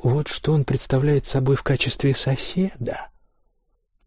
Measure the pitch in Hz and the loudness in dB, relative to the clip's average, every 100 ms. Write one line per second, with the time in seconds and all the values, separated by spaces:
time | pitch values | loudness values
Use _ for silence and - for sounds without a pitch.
0 | 123 143 151 - - 156 131 131 - 131 | 0 0 -2 -4 0 0 2 -2 0 2
1 | 147 143 - 135 135 139 - 135 127 - | 4 2 2 0 2 2 2 0 0 0
2 | 139 131 - 131 - 175 190 - 120 - | 0 0 0 -2 -2 -2 -2 -2 -8 -8
3 | - - _ _ _ _ _ _ _ _ | -12 -18 _ _ _ _ _ _ _ _